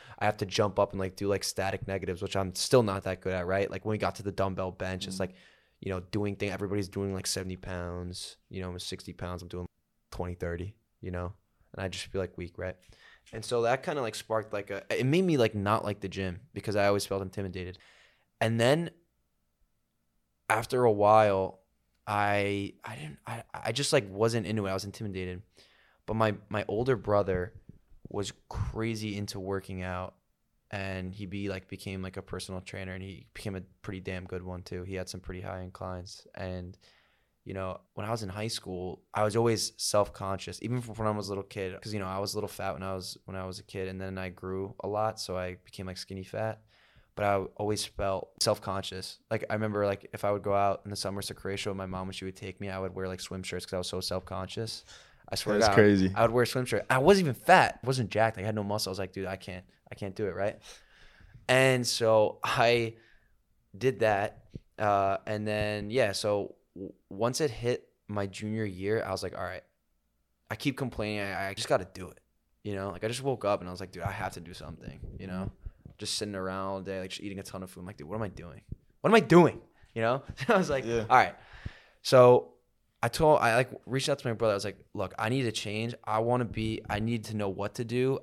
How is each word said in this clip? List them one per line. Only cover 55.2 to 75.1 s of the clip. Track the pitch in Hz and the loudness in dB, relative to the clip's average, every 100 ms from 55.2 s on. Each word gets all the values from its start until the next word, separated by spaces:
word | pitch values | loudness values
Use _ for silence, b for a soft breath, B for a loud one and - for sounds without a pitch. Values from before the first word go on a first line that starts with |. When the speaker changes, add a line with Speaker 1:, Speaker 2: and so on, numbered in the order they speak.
| - | -8
Speaker 1:
I | - | -4
swear | - - | 0 4
to | |
Speaker 2:
That's | 107 | 6
Speaker 1:
God, | 98 | 8
Speaker 2:
crazy. | 104 101 95 | 8 8 6
Speaker 1:
I | 98 | 4
would | 113 | 4
wear | 120 | 4
a | 117 | 2
swim | 131 127 | 0 -2
shirt. | 107 - | -2 2
I | 131 | 4
wasn't | 147 196 165 | 8 8 6
even | 120 | 2
fat. | - 175 120 - | 8 8 8 2
I | 120 | -2
wasn't | 131 101 | 0 0
jacked. | 104 110 98 | 4 2 2
I | |
had | 101 | -4
no | 107 | -2
muscle. | 101 104 - | -2 -2 -2
I | |
was | 95 | -4
like, | 95 | -6
"Dude, | - 92 | -6 -6
I | 95 | -8
can't, | - 92 - _ _ | -10 -12 -14 _ _
I | - | -10
can't | 101 | -8
do | 92 104 | -4 -2
it," | 87 | 0
right? | 101 104 b b b b b b b b - | -2 -2 b b b b b b b b 2
And | 127 131 127 120 | 6 6 4 2
so | - 113 110 104 - | 2 6 6 6 2
I | - - 117 120 113 b b b b b _ _ _ 98 | -2 4 6 6 2 b b b b b _ _ _ -2
did | 127 107 | 0 4
that. | 110 101 107 - - - - - | 4 4 0 -4 -16 -18 -16 -2
Uh, | 107 101 98 98 - | 4 4 4 0 -2
and | 107 107 | -4 -2
then, | 107 104 104 104 | 0 0 -2 0
yeah, | 123 107 | 2 2
so | 98 107 104 - - _ 87 | 2 0 2 0 -8 _ -14
w-, | 95 - _ | -12 -14 _
once | 98 117 139 | -2 0 2
it | 151 | -2
hit | 110 120 123 - _ - | 0 -2 -2 -6 _ -8
my | 104 98 | -4 -4
junior | 95 107 110 107 | -6 -6 -4 -4
year, | 90 95 110 | -4 -2 0
I | - | 0
was | 95 | -4
like, | 95 - | -4 -6
"All | |
right, | 90 90 - _ _ _ _ _ _ _ _ | -8 -8 -14 _ _ _ _ _ _ _ _
I | 110 | -4
keep | 143 - | -4 -2
complaining. | 127 - 107 104 | -4 -4 -4 -2
I, | 98 90 98 | -4 -4 -4
I | 98 | -4
just | - | 0
gotta | 131 90 | 0 0
do | - 87 | -10 -14
it." | - _ _ _ _ | -16 _ _ _ _
You | 104 98 | -8 -6
know, | 98 | -6
like, | 90 | -4
I | 110 | -4
just | 123 | -2
woke | 135 123 101 | -2 -2 0
up | 101 | 0
and | 90 | -2
I | |
was | 90 | -10
like, | 95 | -10
"Dude, | 92 | -8
I | 87 | -8
have | 98 95 | -6 -6
to | - | -8
do | 85 | -12
something," | 85 78 82 - - - | -14 -14 -14 -14 -14 -14